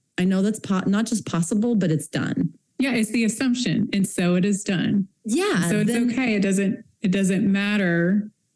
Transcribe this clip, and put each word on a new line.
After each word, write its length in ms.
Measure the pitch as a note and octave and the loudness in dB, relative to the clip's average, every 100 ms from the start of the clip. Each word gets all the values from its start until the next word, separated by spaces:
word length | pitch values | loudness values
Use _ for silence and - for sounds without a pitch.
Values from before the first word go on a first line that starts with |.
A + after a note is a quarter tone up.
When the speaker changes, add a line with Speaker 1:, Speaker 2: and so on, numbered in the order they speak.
| _ - | _ -2
Speaker 1:
I 60 | |
know 180 | F3+ F#3+ | 0 2
that's 180 | G3+ G#3 | 0 -2
po-, 200 | - F#3+ F#3+ | -2 -2 0
not 200 | G3+ A3+ | 0 0
just 180 | G#3+ | -4
possible, 520 | - E3+ E3+ G#3+ A#3+ A3 | -2 -4 0 0 2 2
but 140 | F3 | 2
it's 180 | D#3 - | 0 -2
done. 440 | - D#2+ - - - _ - | -6 -4 -2 -4 -6 _ -4
Speaker 2:
Yeah, 140 | C4+ | -2
it's 180 | A#3+ G#3 | 0 0
the 140 | A#3+ | 0
assumption. 640 | A3 - C4 B3 - D#3+ - | 0 0 0 0 0 0 0
And 120 | G3+ F#3+ | 0 -2
so 280 | - F3 | 0 0
it 100 | F3+ | 2
is 180 | G3+ G3+ | 2 0
done. 440 | - F3 - C#3 F#3 _ | -2 -2 0 0 -2 _
Speaker 1:
Yeah, 460 | G#3+ C#4 G4+ A3+ E3 | -4 0 2 0 0
Speaker 2:
So 100 | G#3+ | 2
it's 100 | G#3+ | 2
Speaker 1:
then 180 | A#3+ A#3+ | 2 0
Speaker 2:
okay. 240 | B3 B3+ | 0 0
It 60 | G#3 | 0
doesn't, 420 | F#3+ F#3+ G3 - - _ | 0 0 0 -2 -10 _
it 100 | G3 | 0
doesn't 400 | G3 F#3+ F#3 G3+ | 2 2 2 2
matter 800 | G3 G3+ G#3 F3+ E3+ F3 G#3 G#3 _ _ | 0 0 0 2 2 2 0 -2 _ _